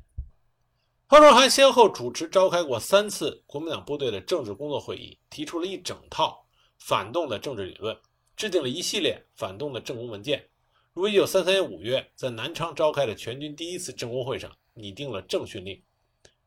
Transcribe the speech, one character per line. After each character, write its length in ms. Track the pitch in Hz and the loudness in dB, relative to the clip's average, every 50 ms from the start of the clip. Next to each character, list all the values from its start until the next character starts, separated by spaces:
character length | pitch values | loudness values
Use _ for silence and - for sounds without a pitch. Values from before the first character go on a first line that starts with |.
| - _ _ - - - _ _ _ _ _ _ _ _ _ _ _ _ _ _ _ _ | -20 _ _ -14 -14 -14 _ _ _ _ _ _ _ _ _ _ _ _ _ _ _ _
贺 120 | - 302 | 8 10
龙 140 | 302 294 262 | 12 12 10
涵 160 | 233 269 254 | 10 8 6
先 220 | - - 269 269 | 6 6 6 6
后 160 | 262 254 226 196 | 8 8 6 6
主 240 | - - 120 123 | 6 0 -8 -8
持 160 | 120 - 160 165 | -6 -6 -8 0
召 220 | - 196 185 185 | 4 4 4 4
开 120 | 165 175 | 4 0
过 160 | 175 143 123 110 | 0 0 -4 -4
三 320 | - - - 196 214 208 | -2 2 4 4 4 2
次 320 | 196 - 170 139 - - _ _ | -4 -6 -6 -6 -6 -8 _ _
国 140 | - 143 | -12 -10
民 100 | 160 165 | -8 -8
党 120 | 143 104 95 | -8 -10 -8
部 120 | - 143 147 | -8 -6 -4
队 140 | 143 123 | -4 -4
的 80 | 104 95 | -4 -6
政 240 | 92 - 180 170 135 | -4 -4 -4 -4 -4
治 100 | 104 101 | -6 -10
工 140 | 95 147 147 | -10 -8 -6
作 80 | 143 117 | -6 -6
会 200 | - - 98 - | -6 -8 -10 -12
议， 200 | - - - _ _ _ | -12 -18 -20 _ _ _
提 160 | - - 151 | -14 -12 -12
出 140 | 147 - 165 | -8 -8 -8
了 60 | 170 | -6
一 120 | 190 196 180 | -6 -8 -10
整 200 | - - 101 - - - | -10 -12 -12 -12 -14 -14
套 340 | - - 160 143 - - _ _ _ _ _ _ _ _ | -4 -2 -2 -2 -2 -8 _ _ _ _ _ _ _ _
反 320 | - - 139 127 185 - | -4 -2 -2 -2 -2 -2
动 180 | 233 170 170 139 | -4 -4 -4 -4
的 100 | 110 101 | -6 -6
政 160 | - 151 135 | -6 -8 -8
治 80 | 104 98 | -8 -8
理 120 | 90 - | -10 -10
论， 220 | - 87 107 208 - _ _ _ _ _ _ _ | -8 -8 -8 -8 -8 _ _ _ _ _ _ _
制 140 | - - 214 | -10 -8 -2
定 120 | 175 180 | -2 -2
了 60 | 143 127 | -2 -2
一 140 | 127 170 | -6 -6
系 180 | 170 - - 214 | -6 -6 -4 -2
列 260 | 165 131 107 - - _ _ | -2 -2 -4 -4 -10 _ _
反 240 | - - 98 92 101 | -10 -10 -10 -8 -8
动 140 | 139 147 | -10 -8
的 80 | 135 110 | -8 -10
政 160 | - - 143 | -10 -10 -12
工 140 | 113 117 120 | -10 -10 -12
文 120 | 107 101 | -12 -12
件， 280 | 101 131 143 - - _ _ _ _ _ _ _ _ _ | -6 -6 -6 -6 -6 _ _ _ _ _ _ _ _ _
如 160 | _ 165 185 214 | _ -4 -4 2
一 60 | 208 | 2
九 120 | 196 156 | 2 2
三 200 | 131 - 190 170 | 4 2 0 2
三 80 | 170 190 | 4 2
年 120 | 196 180 | 2 0
五 160 | - 98 80 | -2 -6 -10
月 300 | 87 110 127 127 - - _ | -6 -4 -4 -4 -4 -6 _
在 160 | - - 131 | -10 -8 -8
南 240 | 117 110 113 147 170 | -6 -6 -8 -10 -6
昌 220 | - 165 170 151 | -6 -8 -8 -4
召 160 | 131 160 151 | 0 0 0
开 140 | 151 147 139 | 2 0 -2
的 100 | 117 101 | -2 -2
全 240 | 139 - - 117 135 | -6 -8 -10 -10 -10
军 160 | 147 151 147 | -10 -12 -12
第 160 | 151 165 170 | -12 -10 -10
一 80 | 180 180 | -10 -10
次 140 | 180 - 127 | -10 -12 -10
政 160 | - 135 120 | -10 -10 -8
工 160 | 117 131 123 | -6 -6 -6
会 120 | 127 123 92 | -6 -6 -8
上 160 | - 85 - _ _ _ _ | -8 -12 -18 _ _ _ _
拟 180 | 120 107 101 | -16 -16 -16
定 180 | 95 95 143 139 | -12 -12 -10 -10
了 120 | 113 95 92 | -10 -10 -8
政 240 | - - 180 127 98 | -4 -6 -6 -6 -6
训 180 | - 107 90 | -12 -12 -12
令， 160 | 95 95 - _ _ _ _ _ _ _ _ _ _ _ _ _ | -12 -14 -14 _ _ _ _ _ _ _ _ _ _ _ _ _